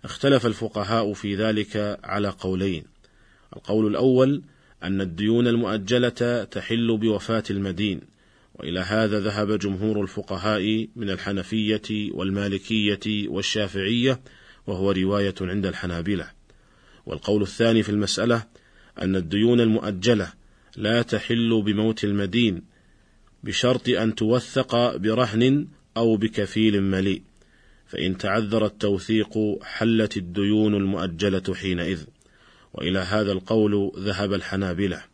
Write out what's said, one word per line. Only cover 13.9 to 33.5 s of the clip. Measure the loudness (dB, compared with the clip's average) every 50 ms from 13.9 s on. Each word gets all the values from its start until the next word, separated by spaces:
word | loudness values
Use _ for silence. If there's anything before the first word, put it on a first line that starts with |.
| 0 2 2 2 2 0 -4 -20 -20 -20 -20 -20 -20 -16 _ -8
وهو | -4 0 0 2
رواية | 2 2 2 2 2 0 0 -2 -2 -4
عند | -6 -4 -4 -2 -2
الحنابلة. | -4 -4 -4 -6 -6 -4 -4 -2 -2 -2 -4 -4 -8 -14 -20 _ _ -20 _ _ _ _ _ _ _ -20 -20 _
والقول | -10 -10 -8 -2 0 0 0
الثاني | 0 -2 0 2 2 4 4 4 4
في | 2
المسألة | 0 0 0 -2 -2 -2 2 2 2 0 -2 -8 _ -20 _ _ _ -20 -20 -20 _ -4
أن | -2 0 0
الديون | 0 0 -2 0 2 4 4 6 4
المؤجلة | 4 4 2 2 0 -2 -6 -2 2 2 2 2 2 -4 -8 _ _ _ _ _ _ _ -12
لا | -4 -2 0 2 2
تحل | 0 0 -2 -4 -2 0 0 0 2 2 2 2 2
بموت | 2 0 2 2 0 0 0 -2
المدين | -2 0 0 -2 0 2 2 2 2 2 -2 -8 _ _ _ _ _ _ _ _ _ _ _ _ _ _ _ -10
بشرط | -8 -6 0 2 2 0 0 0 0
أن | 0 0 0 -2 -2
توثق | 0 0 2 2 0 0 -2 -2 -2 -2 0 2 2 2 2 0
برهن | 0 -2 0 2 2 0 0 2 4 4 4 4 2 0 -4 -12 _ _ _ _ 0
أو | 2 4 4 4
بكفيل | 2 0 0 -2 -4 -2 0 2 2 4 4 2 2
مليء، | 2 0 0 0 0 -2 -4 -6 _ _ _ _ _ _ _ _ -20 -20 -20 _ _
فإن | -8 -4 -2 -2 -2 -2
تعذر | -4 -2 0 0 0 0 0 2 0
التوثيق | 0 -2 -2 0 0 0 0 0 0 2 2 2 0 0 0 0 0 -2 -4 -8
حلت | -12 -6 0 2 2 4 4 2 0 -2 -6
الديون | -8 -6 -4 -2 2 2 4 4 4 4 4
المؤجلة | 2 2 0 0 0 -2 -4 -4 -2 0 0 0 0 -2 -4 -6
حينئذ، | -4 -2 -2 -2 -2 -2 -4 -4 -6 -6 -14 _ _ _ _ _ _ _ -20 -20 -20 -20 _ -10
وإلى | -6 -2 -2 0 -2
هذا | -2 0 0 0 0 0
القول | -2 -4 -2 2